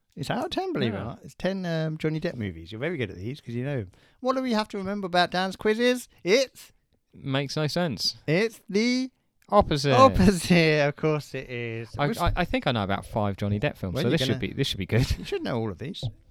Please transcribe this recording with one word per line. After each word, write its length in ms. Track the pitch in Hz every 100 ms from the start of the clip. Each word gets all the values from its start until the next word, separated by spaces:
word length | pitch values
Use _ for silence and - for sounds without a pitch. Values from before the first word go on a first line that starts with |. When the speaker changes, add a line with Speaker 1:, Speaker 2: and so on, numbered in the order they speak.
| _
Speaker 1:
It's 160 | - 151
out 140 | 208
of 60 | 359
ten, 220 | 339 381
believe 200 | 302 120
it 20 | 98
or 40 |
Speaker 2:
Yeah. 40 |
Speaker 1:
not. 160 | 117 -
It's 100 | 143
ten, 320 | - 185 190 180
um, 320 | 160 160 156
Johnny 220 | 156 156
Depp 140 | 165 113
movies. 340 | 101 82 82
You're 80 | 110
very 160 | 151 160
good 140 | 101
at 60 | 87
these 240 | 107 147
'cause 140 | -
you 100 | 117
know 140 | 135 139
'em. 120 | 92 - _ _
What 160 | 254 262
do 60 |
we 100 | 262
have 160 | 214 214
to 100 | 202
remember 280 | 190 208 185
about 240 | 180 170
Dan's 240 | 180 190 180
quizzes? 520 | 214 220 247 247 - _
It's 500 | 170 247 - - - _ _ _ _
Speaker 2:
Makes 420 | - 139 135 139 156
no 100 | 151
sense. 500 | 170 175 101 - - -
Speaker 1:
it's 340 | 170 226 - _
the 420 | 196 240 254 262 _ _ _ _
Speaker 2:
Opposite. 460 | 208 - 147 139
Speaker 1:
opposite. 920 | 247 269 185 190 180 - 175 160 151 143
Of 80 |
course 400 | - 156 151 -
it 140 | 131 127
is. 380 | 120 117 113 113 -
Speaker 2:
I, 80 | 143
Speaker 1:
Which 120 | 233
Speaker 2:
I, 120 | 175 -
I 80 |
think 220 | 175 262 151
I 60 |
know 120 | 117
about 220 | 95 98 -
five 300 | 113 104 95
Johnny 200 | 101 104
Depp 200 | - -
films, 160 | 95
Speaker 1:
Well, 80 | 104
Speaker 2:
so 60 | 143
Speaker 1:
you're 20 | 151
Speaker 2:
this 20 |
should 80 | 131
Speaker 1:
gonna 40 | 131
Speaker 2:
be, 120 | 101
this 140 | - -
should 100 | 101
be 80 | 90
good. 320 | 110 135 -
Speaker 1:
You 60 |
should 180 | - 392
know 160 | 311 120
all 120 | 110
of 80 | 90
these. 260 | 139 - 117 - _